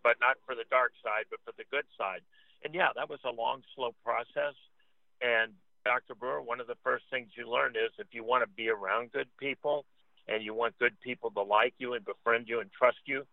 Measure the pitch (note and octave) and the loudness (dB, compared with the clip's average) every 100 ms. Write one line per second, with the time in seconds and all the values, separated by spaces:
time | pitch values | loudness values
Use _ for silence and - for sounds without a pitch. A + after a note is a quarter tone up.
0 | A#2+ A#2 B2 C3+ - A#2+ A2+ B2+ B2 - | 4 4 2 2 -6 -10 0 2 2 -2
1 | A2 G#2+ A2 A2 - - A2 C#3 - - | -4 -4 -4 -10 -12 -16 -6 -6 -6 -6
2 | G2 F2+ _ _ _ _ D3+ E3 D#3 - | -6 -6 _ _ _ _ -10 0 0 0
3 | C#3+ D3 B2+ A#2+ A#2 C3 - - B2 - | -8 -6 -8 -4 -4 -4 -10 -6 -6 -4
4 | A#2 A#2 A#2+ D3 D3 C3+ _ _ _ _ | -2 -2 -2 -4 -4 -6 _ _ _ _
5 | _ _ B2 A2+ A2+ G2+ _ _ - B2 | _ _ 2 2 2 -4 _ _ 0 0
6 | - A2+ B2 C#3+ B2 A#2+ A#2 A#2+ C3 B2 | -2 -8 -6 -4 -4 -6 -6 -4 0 -2
7 | - C3 A2+ A#2+ A#2 B2 C#3 A#2 A2+ - | -2 -8 -8 -12 -2 0 2 0 -2 -4
8 | G#2 A#2 A2+ B2+ A2 G2 A2+ G#2+ F#2+ G#2+ | -12 -10 0 2 2 -2 -2 0 0 -2
9 | A#2+ C#3 C3+ - C#3 C3 D3 D3 - _ | -2 -6 -6 -6 -6 -4 -2 -2 -4 _
10 | _ _ - A2 G#2+ A2 A#2 - C#3 A2 | _ _ -4 -4 -4 -2 -2 2 0 0
11 | B2+ B2 A2+ G2+ G2+ G#2 B2 _ B2 A#2+ | -8 -6 -4 -2 2 4 4 _ -6 -6
12 | G2+ - A#2 A#2 A2+ A#2 G2 - B2 - | -8 -4 2 2 0 -4 -4 4 4 4
13 | - C#3 C#3 | -6 -6 -6